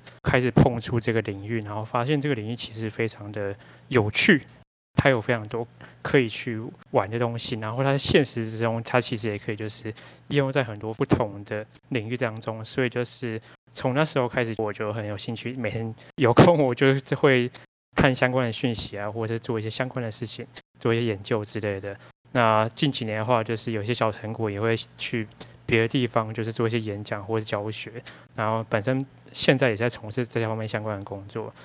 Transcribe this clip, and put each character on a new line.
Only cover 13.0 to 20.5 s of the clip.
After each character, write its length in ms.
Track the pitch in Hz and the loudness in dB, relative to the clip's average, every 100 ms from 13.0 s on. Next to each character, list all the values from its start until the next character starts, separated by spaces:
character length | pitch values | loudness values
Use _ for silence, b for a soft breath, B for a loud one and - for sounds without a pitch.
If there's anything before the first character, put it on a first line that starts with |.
是 340 | 120 - 120 110 b b _ | -6 -6 -6 -8 b b _
从 220 | - 131 | -4 0
那 100 | 127 | 0
时 140 | 156 143 | 2 2
候 100 | 123 | 0
开 160 | 131 | 0
始， 100 | 113 107 | -2 -2
我 120 | 107 | -4
就 220 | 101 107 | -2 -4
很 140 | 107 104 | -4 -6
有 100 | 101 | -6
兴 180 | - | -6
趣， 200 | 110 117 | -6 -8
每 160 | 131 110 | -6 -4
天 240 | 113 113 113 b - | -4 -6 -8 b 2
有 160 | 120 | 6
空 300 | 120 180 165 | 8 8 8
我 120 | 135 | 4
就 200 | 120 135 135 - 143 | 4 4 4 0 2
会 340 | 147 127 123 B - _ _ - | 4 4 2 B -20 _ _ 2
看 180 | 143 | 4
相 160 | 127 127 | 4 2
关 140 | 127 | 2
的 80 | 120 | 0
讯 220 | 113 123 | 0 -2
息 240 | 110 - 101 | -2 -4 -6
啊， 120 | 104 | -6
或 160 | 110 110 | -4 -4
者 80 | |
是 60 | 113 | -4
做 180 | - 113 | -2 -4
一 40 | |
些 80 | 110 | -4
相 180 | - 127 | -4 -4
关 160 | 131 | -4
的 60 | 113 | -6
事 160 | - 107 | -6 -8
情， 200 | - 117 | -10 -14